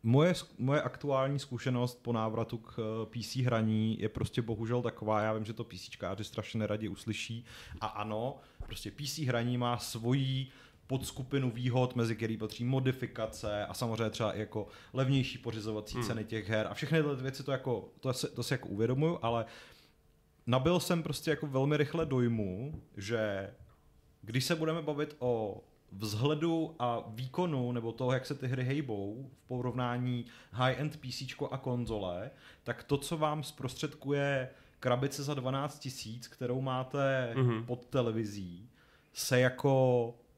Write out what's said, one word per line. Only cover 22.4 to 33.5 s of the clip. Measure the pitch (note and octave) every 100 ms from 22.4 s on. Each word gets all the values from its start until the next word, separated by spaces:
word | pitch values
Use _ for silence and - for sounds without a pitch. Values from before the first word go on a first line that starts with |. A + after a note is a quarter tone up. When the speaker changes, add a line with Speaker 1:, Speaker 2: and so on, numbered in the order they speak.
| G2+ F#2 C3+ D#3 - -
Speaker 1:
že | G2 A#2 G#2+ G2 G2 - - - _ _ _ _
když | G#2 A#2+
se | B2+ E3+
budeme | D#3 E3
bavit | D3+ D3 D3+ D3
o | B2 A#2 G#2+ G2 - _ _
vzhledu | F#2+ G#2+ G#2+ C3+ D3+ E3+ E3 D#3 -
a | B2 A#2 G2+
výkonu | A2 C3 - F3+ C#3+ B2
nebo | B2 A2+
toho, | A2+ B2+
jak | B2+ B2+
se |
ty | C#3+ C3
hry | B2+
hejbou | B2+ C#3+ C3+ G#2 G2 A2+ C3+
v | - -
porovnání | B2+ B2 A#2+ B2 B2 B2 B2 A#2 - -
high-end | G#2+ B2+ B2 D3+ D3+
P | C3
C | B2 B2+
čko | - C#3
a | B2+
konzole, | - B2 A2+ A2 F#2+ F2 A#2 - - -
tak | - A#2
to, | - C#3
co | - E3
vám | D3+ D3+
zprostředkuje | C#3